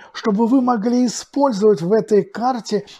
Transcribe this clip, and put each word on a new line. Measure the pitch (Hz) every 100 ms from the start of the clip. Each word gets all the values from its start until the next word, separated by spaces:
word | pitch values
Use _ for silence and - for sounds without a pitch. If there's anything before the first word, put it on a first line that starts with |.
| -
чтобы | - 226 202 233
вы | 269
могли | 247 240 214 247 247
использовать | - - 269 277 196 214 190
в | 170
этой | 220 220 214
карте | 185 - 247 247 - 208 -